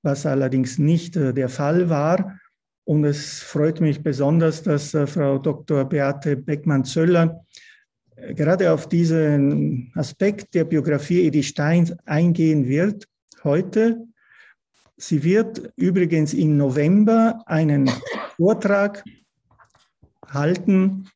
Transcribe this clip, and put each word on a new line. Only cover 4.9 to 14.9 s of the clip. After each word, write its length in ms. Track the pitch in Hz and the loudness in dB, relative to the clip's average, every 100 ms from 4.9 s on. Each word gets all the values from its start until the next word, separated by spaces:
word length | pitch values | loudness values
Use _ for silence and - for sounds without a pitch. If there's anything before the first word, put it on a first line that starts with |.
äh, 140 | 156 143 | -2 -2
Frau 320 | 180 143 139 | 0 0 0
Doktor 440 | 139 143 - 147 | -2 -6 -2 -2
Beate 540 | 135 147 139 139 156 135 | 0 0 -2 -2 -4 -4
Beckmann-Zöller, 1080 | 127 147 160 139 135 - 165 175 165 165 _ - - _ _ _ _ - | -4 -4 0 0 0 0 2 4 2 -2 _ -20 -20 _ _ _ _ -20
äh, 180 | - | -14
gerade 380 | 151 151 180 180 | -2 0 2 2
auf 160 | 156 - | 2 0
diesen 1040 | 170 170 160 156 147 139 147 147 131 123 | 0 2 2 2 2 2 0 -2 -4 -8
Aspekt 600 | - 147 - 196 208 - 175 | -6 -6 -2 -2 -2 -4 -2
der 80 | |
Biografie 600 | 160 160 143 147 143 175 | 0 0 0 -2 0 2
Edith 240 | 170 151 139 | 2 2 -2
Steins 440 | - 147 170 170 170 - | -2 0 2 2 -2 -4
eingehen 600 | 151 175 170 160 156 127 | 0 2 2 2 2 0
wird 440 | 139 196 208 - _ _ _ | 0 0 -2 -14 _ _ _
heute. 640 | 156 147 185 220 226 233 - _ _ - - _ _ _ _ | -2 -2 0 0 0 0 -8 _ _ -20 -20 _ _ _ _